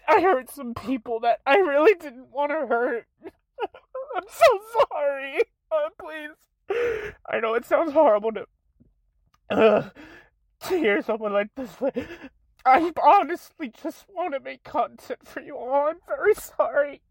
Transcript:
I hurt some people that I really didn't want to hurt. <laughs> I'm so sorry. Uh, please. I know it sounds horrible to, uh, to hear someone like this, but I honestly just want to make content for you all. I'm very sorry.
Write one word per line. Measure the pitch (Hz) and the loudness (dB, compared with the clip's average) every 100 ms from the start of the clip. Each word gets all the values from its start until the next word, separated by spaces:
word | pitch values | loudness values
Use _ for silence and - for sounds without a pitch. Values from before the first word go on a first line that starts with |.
| - | 4
I | 320 | 2
hurt | 359 269 254 | 4 0 -2
some | - 254 | -12 -12
people | 233 - 262 240 226 | -10 -6 -6 -4 -4
that | 233 226 | 0 -2
I | - 302 | 2 2
really | 370 285 311 | 4 4 4
didn't | 370 311 247 254 | 2 -2 -18 -14
want | 262 294 | -6 -4
to | 302 254 | -4 -2
hurt. | 233 247 233 - | -2 -2 -4 -10
<laughs> | _ | _
I'm | 339 _ _ _ 480 - _ 523 554 453 381 | -20 _ _ _ -10 -10 _ -16 -10 -10 -10
so | - 622 415 427 453 - | 4 4 4 -2 0 0
sorry. | 349 285 277 269 285 440 _ _ | 0 -2 -2 -8 -2 -4 _ _
Uh, | 311 302 392 | -4 -4 _
please. | 359 311 302 311 _ _ _ 453 480 440 427 - - | -16 -14 -14 -18 _ _ _ -2 -2 -4 -8 -14 -8
I | - | -4
know | 220 | -2
it | 226 | -4
sounds | 240 277 330 | 0 0 2
horrible | 285 294 208 214 | 4 4 4 0
to, | 214 - _ _ _ _ _ _ _ _ _ _ | -8 -12 _ _ _ _ _ _ _ _ _ _
uh, | - 220 214 - - - - _ _ _ _ - | 4 6 4 0 -14 -20 -20 _ _ _ _ -4
to | 370 | 0
hear | 226 202 | 2 0
someone | - 226 214 | -2 -4 -2
like | 202 208 | -2 -2
this, | - 254 - | -8 -14 -6
but | 269 240 294 349 269 _ _ _ | -6 -4 -10 -14 -18 _ _ _
I | 247 262 330 320 | 4 4 4 2
honestly | - 403 294 339 - _ 285 - | 6 6 4 -6 -10 _ -14 -10
just | 349 - _ | -12 -12 _
want | - 349 | -8 -8
to | 277 | -8
make | 262 269 | -10 -16
content | - - 220 240 - 254 _ | -10 -4 -4 -6 -14 -14 _
for | - | -16
you | - 294 | -14 -12
all. | 247 269 294 | -2 0 0
I'm | 330 _ | -4 _
very | 285 349 | -2 2
sorry. | 427 - _ 277 208 285 277 _ | 0 -2 _ -2 0 -2 -4 _